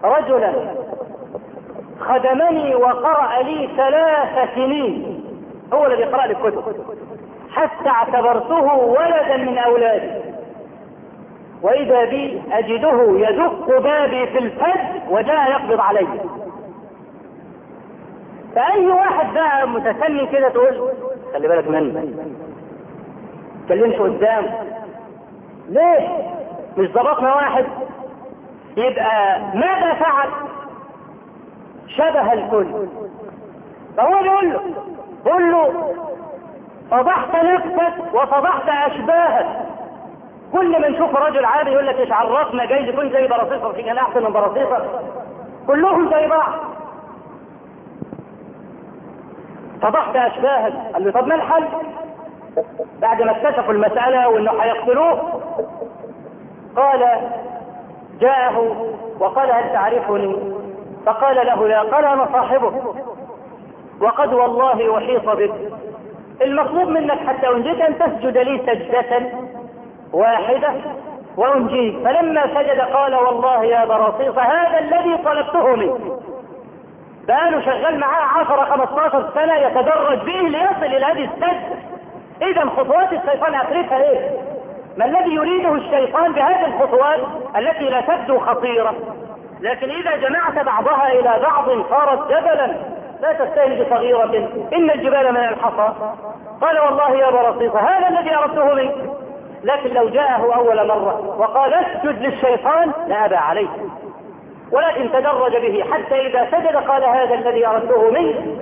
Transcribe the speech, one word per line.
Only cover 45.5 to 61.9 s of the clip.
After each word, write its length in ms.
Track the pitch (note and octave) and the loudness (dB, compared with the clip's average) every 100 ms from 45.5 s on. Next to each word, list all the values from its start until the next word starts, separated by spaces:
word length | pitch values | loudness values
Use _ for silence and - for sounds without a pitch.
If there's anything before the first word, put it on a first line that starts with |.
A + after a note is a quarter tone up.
| - - | -16 0
كلهم 420 | C#4+ F4+ F4+ E4+ | 4 4 4 2
زي 180 | D4+ D4+ | 2 4
بعض. 260 | D#4+ C#4+ D#4+ D#4 D#4 D4 - - - - - - - - - - - - - - - - - - - - - - - - - - - - - | 2 0 -4 -10 -12 -16 -16 -18 -20 -20 -20 -20 -20 -20 -20 -20 -14 -14 -14 -18 -18 -20 -20 -20 -20 -20 -20 -20 -18 -18 -18 -18 -18 -18 -4
"فضحت 340 | G#3 C4+ - B3 | -2 0 0 0
أشباهك". 580 | A#3+ - C4 C4 G#3+ C#3+ - | 0 0 0 2 0 -4 -6
قال 120 | E3+ G3 | -2 0
له: 60 | |
"طب 160 | G#3+ B3+ | 0 2
ما 80 | D#4 | 0
الحل؟" 280 | - E4 D#4+ D#4+ D#4+ - - - - - - - - - - - | 2 0 0 -6 -8 -12 -14 -16 -18 -20 -8 -6 -6 -8 -12 -4
بعد 200 | - A#3 | 0 2
ما 100 | A3+ | 0
اكتشفوا 420 | G#3+ D4 C4+ A#3 | 0 0 0 0
المسألة 560 | G#3 G#3 G#3+ B3 C4 B3 | 2 2 2 2 2 4
وإنه 220 | A3 G#3+ A3 | 2 2 0
هيقتلوه، 800 | A3 A3 A#3 B3+ E4 D#4 E4+ - - E4 A3+ - - - - - - - - - - A#3 | 0 -2 0 2 4 2 -2 -6 -8 -8 -8 -10 -14 -14 -18 -18 -18 -20 -20 -20 -8 2
قال، 280 | C#4 C4+ B3 A#3 A#3 - - - - - - - - - | 2 4 2 2 -2 -8 -10 -14 -14 -18 -18 -20 -20 0
جاءه 640 | A#3+ C4+ B3 A3+ A3+ G#3+ A3+ G#3+ - - | 2 4 2 0 -2 -2 -6 -8 -12 -4
وقال: 320 | F#3+ - C4+ | -2 0 2
"هل 220 | A#3+ - | 2 0
تعرفني؟" 600 | A#3 G3+ A#3+ - G#3 G3 G3 G3 G3 - - - - - | 0 0 0 0 -2 -2 -4 -6 -8 -10 -14 -16 -4 -2
فقال 300 | A3 C4+ C4 | 2 2 2
له: 320 | B3 A3+ G#3+ | 2 2 2
"لا". 140 | G#3+ | 2
قال: 240 | G#3+ | 2